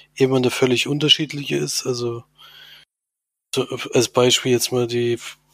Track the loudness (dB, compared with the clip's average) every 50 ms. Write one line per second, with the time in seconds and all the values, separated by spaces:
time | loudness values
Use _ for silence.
0 | -20 _ _ 2 2 4 4 4 2 2 2 2 2 2 2 2 0 -2 -2 0
1 | 0 -2 -2 -4 -6 -6 -8 -8 -6 -4 -4 -4 -4 -4 -4 -4 -4 -4 -4 -4
2 | -4 -6 -6 -8 -12 _ _ _ -20 -20 -20 -20 -20 -20 -20 -20 -20 _ _ _
3 | _ _ _ _ _ _ _ _ _ _ -4 -4 -4 -4 -6 -10 -6 0 2 2
4 | 2 4 4 4 6 6 4 2 2 2 0 0 0 0 0 -2 -2 0 -2 -2
5 | 0 0 -2 -4 -6 -12 -16 -18 _ _